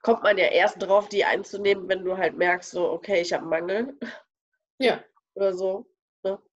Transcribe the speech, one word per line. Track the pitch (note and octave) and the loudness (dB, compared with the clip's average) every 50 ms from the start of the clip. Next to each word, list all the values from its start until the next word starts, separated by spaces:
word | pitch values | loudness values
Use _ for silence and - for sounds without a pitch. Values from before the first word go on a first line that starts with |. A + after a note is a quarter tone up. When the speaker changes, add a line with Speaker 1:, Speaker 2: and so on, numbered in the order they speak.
Speaker 1:
kommt | - A3+ A#3 A#3 | 4 2 2 4
man | - G#3 G3+ | 4 2 4
ja | F#3+ E3+ | 4 2
erst | - - E3+ F#3 G#3 - F3+ | 4 4 4 4 4 2 -2
drauf, | F#3+ F3+ G3 G#3 G3+ G3 | 0 2 2 2 2 2
die | G#3 G3 - | -2 0 0
einzunehmen, | F#3 A3+ F3+ G3+ - - G3 G3+ G3+ G3+ G3 F3+ F#3 | 2 0 -2 -4 -8 -10 -2 2 2 2 2 0 -4
wenn | F#3+ F#3 F3+ | -4 -2 -2
du | F#3 F#3 | -4 -2
halt | F#3+ F#3 D#3+ - | 0 -2 -2 0
merkst, | - F3+ F3 F3+ F3 - - | 0 2 2 2 0 -4 -10
so, | - F3+ F3 - | -4 -2 -2 -2
okay, | E3 E3+ - - G3 F3 | -2 -4 -4 -2 0 0
ich | F3 F3 | 0 0
hab | F3+ D3+ | -4 -4
einen | - E3 | -2 -2
Mangel. | D#3+ E3 E3+ F3+ F#3+ G#3+ A#3+ C#4 C#4 _ B3 A3+ - - _ _ _ _ _ _ _ _ _ _ _ _ | -4 -2 -2 -4 -4 -4 -4 -6 -8 _ -14 -14 -14 -18 _ _ _ _ _ _ _ _ _ _ _ _
Speaker 2:
Ja. | C3+ A#2+ - - - _ _ _ _ _ _ | 0 0 0 0 -8 _ _ _ _ _ _
Speaker 1:
Oder | G3 G3 G3 F#3 | 0 0 0 0
so, | F3+ F#3+ F#3+ F#3+ G#3 B3 _ _ _ _ _ _ _ - | 0 -4 -4 -4 -6 -10 _ _ _ _ _ _ _ -6
ne? | F#3+ G3 G3 _ _ _ | -6 -6 -6 _ _ _